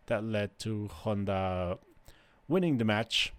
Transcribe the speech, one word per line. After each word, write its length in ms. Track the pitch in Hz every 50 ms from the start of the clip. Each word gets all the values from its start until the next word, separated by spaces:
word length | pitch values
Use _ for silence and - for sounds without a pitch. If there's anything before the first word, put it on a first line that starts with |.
| -
that 160 | - 117 104 113
led 340 | 113 110 104 104 98 - -
to 280 | - 110 110 104 104
Honda 880 | 101 - - - 113 104 101 101 101 98 95 95 92 92 92 90 87 - - - - - - - - - - - _ _ _ _
winning 300 | - 151 190 180 165 139
the 80 | 113 113
match 480 | 107 104 107 113 - - - - - -